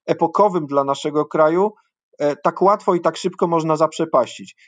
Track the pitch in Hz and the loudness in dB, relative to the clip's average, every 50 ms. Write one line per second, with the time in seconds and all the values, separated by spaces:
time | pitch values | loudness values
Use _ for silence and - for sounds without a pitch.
0 | - - - - 226 220 - - 202 208 180 180 151 135 143 143 139 139 139 - | -4 -4 -2 0 -2 -2 2 2 2 2 2 -2 -4 -2 -2 -2 0 0 -2 -4
1 | - 151 147 151 151 151 - 156 156 156 165 180 196 214 208 _ _ _ _ _ | -4 -4 -2 -2 -4 -2 2 2 2 2 4 2 0 -2 -4 _ _ _ _ _
2 | _ _ _ - 147 147 143 - - 175 165 - 185 196 208 196 - - 180 180 | _ _ _ -4 -2 -2 -2 0 -2 -2 0 2 2 2 2 2 0 -2 -2 0
3 | 170 165 160 - - 185 180 - 196 175 170 165 160 160 156 151 160 156 - - | 0 -2 -4 -2 -6 -6 -4 -2 -2 0 0 0 0 0 0 0 0 -2 0 -4
4 | 160 156 - 131 117 - - - 101 - - _ _ | -4 0 2 0 0 0 -4 -16 -18 -20 -20 _ _